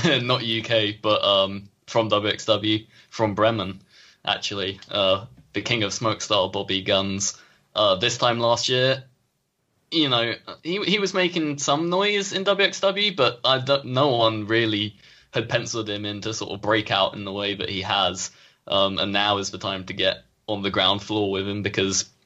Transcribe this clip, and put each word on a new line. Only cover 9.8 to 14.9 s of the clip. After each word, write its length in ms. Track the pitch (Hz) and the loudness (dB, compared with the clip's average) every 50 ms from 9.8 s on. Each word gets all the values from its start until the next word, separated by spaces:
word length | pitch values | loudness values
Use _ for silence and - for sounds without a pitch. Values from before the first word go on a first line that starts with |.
| _ - | _ -4
you 180 | 160 165 151 139 | -2 0 0 2
know, 240 | 123 117 117 117 104 - - - 87 - - | 2 2 0 0 -4 -6 -8 -14 -16 -12 -8
he, 200 | 156 180 208 185 | -6 -6 -4 -2
he 160 | 165 196 214 | 0 0 0
was 140 | 196 185 196 | 0 0 0
making 460 | 190 180 170 175 175 156 147 143 143 | 0 0 0 0 0 -2 -2 -4 -2
some 300 | - - 147 151 165 170 | 0 0 0 0 0 0
noise 440 | 180 185 202 208 208 202 196 196 - | 0 2 2 2 0 0 -2 -4 -4
in 100 | 190 190 | -2 0
W 240 | 196 196 190 196 | 0 2 2 2
X 120 | 185 190 - | 0 0 0
W, 340 | - 196 185 202 208 208 180 | 0 0 0 0 0 0 2
but 240 | - 127 117 117 - - | 2 2 2 2 0 0
I 140 | 123 131 131 | 2 2 2
don't, 260 | 127 139 139 139 - | 2 2 0 0 0
no 240 | 117 127 131 143 143 | 0 0 2 4 4
one 380 | 123 117 113 110 110 110 107 | 4 4 4 4 2 0 -2
really 500 | 101 113 113 113 110 107 104 107 104 | 0 2 2 2 2 2 0 -2 -2